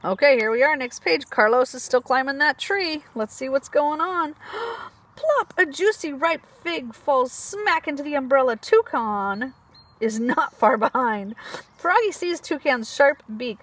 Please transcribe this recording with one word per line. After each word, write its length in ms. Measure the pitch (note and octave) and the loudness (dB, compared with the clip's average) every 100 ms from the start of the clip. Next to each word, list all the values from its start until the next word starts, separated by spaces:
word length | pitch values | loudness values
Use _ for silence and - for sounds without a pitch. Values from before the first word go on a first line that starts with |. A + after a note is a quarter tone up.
Okay, 320 | E3 F#3+ C#4+ C4 | -2 2 4 4
here 140 | A3 | 2
we 120 | A3+ | 2
are, 120 | C#4 | 2
next 240 | D4+ D4 - | 0 -6 -8
page. 300 | - E4 - | -2 -2 -2
Carlos 440 | - G#3+ A#3+ C4 | 2 4 4 2
is 80 | B3+ | -4
still 200 | - B3+ | 0 0
climbing 360 | - B3+ C4+ C#4 | 2 0 0 0
that 180 | D4+ C#4+ | 0 0
tree. 460 | - G4 F4 D4+ - | -4 -2 -2 -6 -10
Let's 180 | - G#3+ | -8 -8
see 140 | - C4 | -6 -4
what's 220 | C4+ - | -4 0
going 320 | D4 D4 D4+ | 0 0 0
on. 340 | E4+ F4+ D#4 D4+ - G#4+ A#4 | -2 -2 -4 -6 -14 -10 -10
<gasps> 400 | A#4 - _ _ | -10 -14 _ _
Plop! 380 | - D#5+ C#5+ - - | -6 0 0 0 0
A 80 | |
juicy, 460 | F4 C4+ G4 G#4+ D#4+ | 0 2 0 0 -6
ripe 340 | C#4 E4 D#4+ - - | -2 -2 -2 -8 -12
fig 320 | E4+ E4 B3 | -6 -6 -8
falls 380 | - - C4+ C4 | -10 0 2 2
smack 560 | - - G4+ G#4 E4 E4 | -4 -10 -4 0 0 -2
into 160 | C#4+ | -8
the 120 | D4 | -4
umbrella. 420 | D4 C4 C4+ B3+ A3+ | -4 2 4 4 0
Toucan 960 | - A4 A4+ C#4+ A3+ G#3 G3 G3+ C4 - _ - - _ | 4 4 4 -2 -2 -2 -2 -2 -6 -10 _ -20 -20 _
is 180 | A3 A3 | -4 0
not 340 | A#3+ C4 D4+ - | 0 0 -2 2
far 180 | B3 | 2
behind. 600 | B3+ G#3+ B3 A#3+ G#3+ G3 A3+ - - - _ | 4 0 0 0 -2 -6 -12 -14 -16 -18 _
Froggy 340 | E4+ G4 A4 | 2 2 2
sees 300 | - F4 E4+ | -2 -4 -4
Toucan's 520 | - D4 D4 B3+ A3 | -4 -2 0 0 -2
sharp 300 | - C#4 D4 - G#3+ | 4 4 4 -8 -10
beak. 220 | B3 G#3 | -8 -10